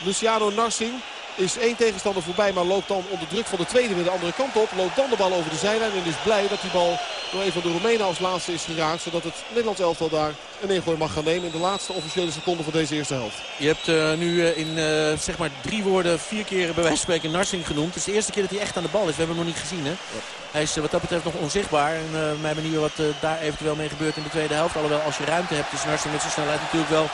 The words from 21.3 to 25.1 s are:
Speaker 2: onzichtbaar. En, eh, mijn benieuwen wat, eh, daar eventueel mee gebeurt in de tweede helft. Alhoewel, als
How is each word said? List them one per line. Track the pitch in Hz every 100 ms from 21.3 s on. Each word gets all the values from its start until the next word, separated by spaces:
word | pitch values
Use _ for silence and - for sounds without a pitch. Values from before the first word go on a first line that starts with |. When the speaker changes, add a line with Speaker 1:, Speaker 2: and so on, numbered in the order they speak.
Speaker 2:
onzichtbaar. | 160 156 - - 151 143
En, | 160 160
eh, | 156 156 151
mijn | 156 156
benieuwen | 156 156
wat, | 151 -
eh, | 151 147
daar | 156 160
eventueel | 156 147 151 151
mee | 151
gebeurt | 147 156 151
in |
de | 151
tweede | 165 156
helft. | 147 170 165
Alhoewel, | 151 147
als | 151